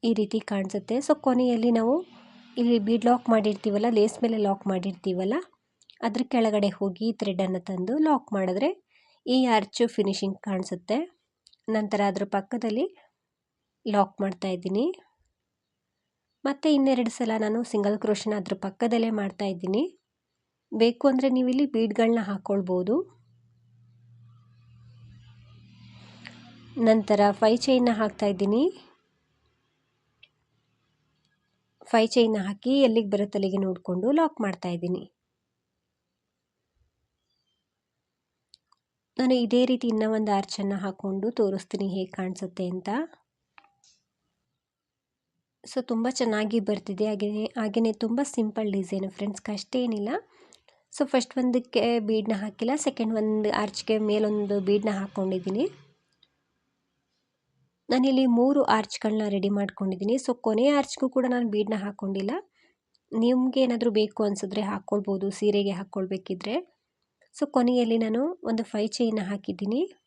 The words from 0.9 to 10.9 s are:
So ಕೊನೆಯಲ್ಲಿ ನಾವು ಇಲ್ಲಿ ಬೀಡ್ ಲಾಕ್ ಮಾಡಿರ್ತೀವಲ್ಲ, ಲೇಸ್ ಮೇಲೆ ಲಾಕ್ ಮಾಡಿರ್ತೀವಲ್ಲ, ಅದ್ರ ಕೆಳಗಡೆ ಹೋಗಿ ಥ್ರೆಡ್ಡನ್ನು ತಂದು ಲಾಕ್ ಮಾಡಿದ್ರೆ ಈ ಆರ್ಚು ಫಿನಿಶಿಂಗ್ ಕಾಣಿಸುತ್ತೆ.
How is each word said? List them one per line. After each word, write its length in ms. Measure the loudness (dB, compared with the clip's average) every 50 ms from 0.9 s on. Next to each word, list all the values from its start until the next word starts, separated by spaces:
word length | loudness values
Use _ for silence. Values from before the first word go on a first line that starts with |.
| -4 -4
So 160 | 2 2 0 2
ಕೊನೆಯಲ್ಲಿ 520 | 4 0 2 2 2 2 2 2 2 2
ನಾವು 220 | 2 2 2 2 0 0 -2 -6 -16 -20 -20 -20 -20 -20 -20 -14 -4 -2
ಇಲ್ಲಿ 200 | 2 4 4 2
ಬೀಡ್ 260 | 4 2 0 2 4
ಲಾಕ್ 220 | 4 2 2 4 2
ಮಾಡಿರ್ತೀವಲ್ಲ, 580 | 2 4 4 2 -2 0 -2 -2 0 0 0 2
ಲೇಸ್ 280 | 4 4 4 2 2 0
ಮೇಲೆ 180 | -2 -2 0 2
ಲಾಕ್ 280 | 2 0 0 0 -2 -2
ಮಾಡಿರ್ತೀವಲ್ಲ, 680 | -2 -2 -2 -4 -6 -4 -4 -4 -2 0 0 0 -2 -2 -4 -6 _ _ _ _ _ _ _ _ -18 _
ಅದ್ರ 200 | -6 -4 -2 -2 -4 0
ಕೆಳಗಡೆ 420 | 2 2 2 4 2 2 2 0
ಹೋಗಿ 380 | 0 0 -4 -4 -2 -2 -4 -4 -2
ಥ್ರೆಡ್ಡನ್ನು 480 | -2 -2 -4 -2 -2 -2 -2 -2 -4 -4
ತಂದು 300 | -6 -6 -4 -2 -2 0 2
ಲಾಕ್ 280 | 2 4 2 2 0 -4 -2
ಮಾಡಿದ್ರೆ 360 | -2 0 0 0 0 0 0 -2 -2 _ _ _ _ _ _ _ _ _
ಈ 120 | 0 2 2 4 4
ಆರ್ಚು 360 | 4 2 2 0 -2 -2 -2 0
ಫಿನಿಶಿಂಗ್ 500 | 2 0 0 0 0 -2 -2 -4 -4 -6 -6
ಕಾಣಿಸುತ್ತೆ. 540 | -6 -4 -4 -4 -6 -8 -10 -4 -4